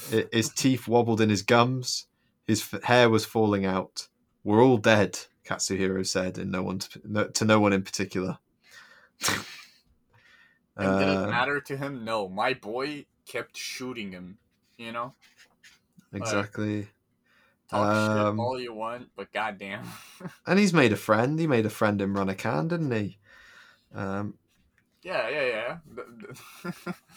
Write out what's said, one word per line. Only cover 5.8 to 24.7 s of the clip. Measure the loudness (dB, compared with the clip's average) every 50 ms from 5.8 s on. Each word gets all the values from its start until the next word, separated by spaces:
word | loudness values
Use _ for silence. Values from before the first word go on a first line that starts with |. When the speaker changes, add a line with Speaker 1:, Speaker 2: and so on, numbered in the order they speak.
| 0 0 0 -2 -2
Speaker 1:
said, | -2 -2 -2 -2 -2 -4 -6
in | -6 -6 -4
no | -4 -4
one | -4 -6 -8
t-, | -8 -12 -14 -16 -12
no, | -6 -2 -2 -2
to | -2 -2 0 4
no | 4 6 6
one | 6 6 4
in | 2 0
particular. | -2 -6 -6 -6 -4 -4 -4 -4 -4 -6 -10 _ _ _ _ _ _ -20 -20 -20 -20 -20 -20 _ _ _ -6
<laughs> | -4 -4 -4 -4 -6 -10 -18 -20 -20 -20 _ _ _ _ _ _ _ _ _ _ _ _ _ _ _ _ _ _ _ _ _
Speaker 2:
And | -2 0 2 2 2
did | 2 2
it | 2
Speaker 1:
Um, | 0 0 -2
Speaker 2:
matter | 0 -2 -2 -2 -2 -4
to | -6 -6 -8
him? | -8 -8 -8 -8 -8 -6
No, | -4 -4 -2 -4 -4
my | -4 -2 -2 -2 -2
boy | -4 -6 -8 -6 -6 -6 -6 -6 -10 -14 _ _ _ _
kept | -12 -10 -10 -10 -10 -12
shooting | -12 -12 -12 -10 -10 -10 -10 -8 -10 -10 -10 -12
him, | -12 -14 -16 -18 _ _ _ _ _ _ _ _
you | -16 -14 -10 -8
know? | -8 -8 -10 -12 _ _ _ _ _ -20 _ _ _ _ -20 _ _ _ _ _ _ _ _ -10
Like, | -8 -6
Speaker 1:
Exactly. | -2 -2 -2 -2 -4 -6 -6 -6 -4 -4 -6 -8 -10 _ _ _ _ _ _ _ _ _ _ _ _ _ _ _ -6
Speaker 2:
talk | -2 0 2 2 2 2 2 2 2
shit | 2 2
Speaker 1:
Um, | 2 0 0
Speaker 2:
all | -2 -4 -4 -6
you | -8 -10 -10
want, | -10 -8 -8 -10 -10 -14 -16 _
but | -14 -12 -8 -6
goddamn. | -6 -6 -6 -6 -8 -10 -10 -10 -10 -12 -14 -16 -16 -20 -20 -20
<laughs> | -14 -14 -14 -14 _ -2
Speaker 1:
and | 2 4 4
he's | 4 6 6
made | 6 6 6 4
a |
friend. | 2 2 2 2 4 4 2 0 0
He | 0
made | 2 2 2 2
a | 0
friend | 0 2 2 2 2 2
in | 0 -2 0
Ranakan, | -2 -2 -2 -4 -4 -4 -4 -2 -2 -2 -2
didn't | -2 -2 -2 -2 -2
he? | -2 -2 -4 -8 _ _ _ -20 -20 -20 -20 -20 -20 -20 -20 _ _ _ _ -12
Um, | -8 -8 -6 -6 -6 -6 -8 -10 _ _ _ _ _ _ _